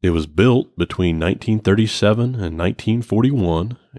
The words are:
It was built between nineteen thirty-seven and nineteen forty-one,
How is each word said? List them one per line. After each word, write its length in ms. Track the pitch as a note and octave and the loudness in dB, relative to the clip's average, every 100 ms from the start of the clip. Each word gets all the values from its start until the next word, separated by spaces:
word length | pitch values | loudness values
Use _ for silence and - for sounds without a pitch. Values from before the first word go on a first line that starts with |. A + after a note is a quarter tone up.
It 80 | F#2 | 0
was 160 | E2 D2 | 0 0
built 500 | D2+ A#2+ B2+ - - | 2 4 4 0 -4
between 400 | F2 - F2+ E2 | -6 -2 0 0
nineteen 400 | E2 - - G#2+ | -2 -2 -2 -2
thirty-seven 800 | F#2+ G2+ A2+ - G#2 G#2+ A#2+ B2+ | 2 2 2 0 0 2 -2 -4
and 200 | F2 D#2+ | -6 -4
nineteen 460 | F2 A2+ - A2+ | -4 -2 -2 -2
forty-one, 720 | A#2 G#2 B2+ C#3 F2+ E2 G#2 B2 _ | 0 0 2 2 0 0 -2 -8 _